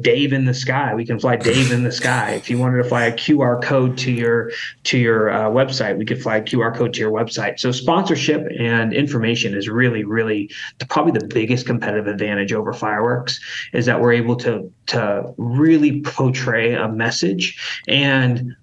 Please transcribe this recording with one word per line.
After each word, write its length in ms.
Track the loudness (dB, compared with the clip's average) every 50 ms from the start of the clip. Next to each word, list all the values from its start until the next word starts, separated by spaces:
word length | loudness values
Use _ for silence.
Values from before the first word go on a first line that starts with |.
Dave 320 | 2 2 4 4 4 2 2
in 120 | 2 2
the 100 | 2 0
sky, 400 | 0 -2 -2 0 0 0 -2 -2
we 100 | -2 -2
can 140 | -4 -4 0
fly 160 | 0 0 0
Dave 360 | 2 2 2 2 2 2 2
in 120 | 2 0 0
the 80 | 0
sky. 400 | -2 -2 0 0 0 0 0 -2
If 180 | -4 -6 -4 -2
you 80 | -2 0
wanted 240 | 2 2 2 2
to 80 | 0 0
fly 160 | 0 2 2
a 60 | 0
Q 300 | 0 -2 0 2 2 4
R 180 | 4 2 2 0
code 400 | 0 0 2 2 2 2 0 -2
to 120 | -2 -2
your, 380 | -2 0 2 2 2 2 0 -2 -6 -10 -10 -12 -12 _ -4
to 120 | 0 2 2
your, 320 | 4 4 4 4 2 2
uh, 140 | 2 0 0
website, 560 | 2 2 2 2 0 0 -4 -2 -2 -2 -2
we 60 | -2
could 140 | -4 -4 -4
fly 180 | -2 0 0 0
a 40 |
Q 200 | 0 0 0 2
R 120 | 2 2 0
code 180 | 0 -2 -2 0
to 40 | -2
your 120 | -2 0
website. 480 | 0 0 -2 -2 -4 -4 -4 -4 -4 -2
So 120 | -2 -2
sponsorship 760 | -2 0 0 2 2 2 2 0 0 0 2 0 0 0 -2 -4 -4 -2
and 360 | -2 0 2 2 2 2 0
information 600 | 0 0 0 0 0 0 0 0 0 0 -2 -2
is 160 | -4 -4 -2
really, 360 | 0 2 2 2 2 0 -4
really 440 | -2 -2 -2 0 0 0 -2 -4 -6 -10 -14 -14 -14 -12 -12
the, 80 | -8 -2
probably 240 | 0 2 2 2
the 160 | 2 0 -2 -2
biggest 400 | -2 -2 0 0 0 -2 0 -2
competitive 400 | -2 -2 -2 -2 -2 -2 -2 -4
advantage 440 | -4 -4 -2 -2 -2 -2 -2 -2
over 220 | -2 -2 -2 -4 -4
fireworks, 680 | -4 -4 -4 -2 0 0 0 0 -2 -2 -6 -8 -8 -8 -12 -10 -10 -10 -4 -2
is 120 | 0 2
that 160 | 2 2 4
we're 120 | 4 4 4
able 240 | 4 2 0 0 -2
to, 340 | 0 -2 -2 -4 -6 -10 -16 _ -8 -4
to 480 | -2 -2 0 0 -2 -2 -4 -8 -8 -6
really 640 | -4 -2 2 4 4 6 6 6 6 4 2 0
portray 720 | -4 -6 -2 0 0 0 0 0 -2 -2 0 2 2 2 0
a 140 | 0 -2 -2
message. 960 | -2 0 -2 -2 -2 0 0 0 0 0 -2 -4 -6 -8 -10 -10 -10 -10 -4 0
And 520 | 0 2 2 4 4 4 4 2 2 0 -2 -6 -10 _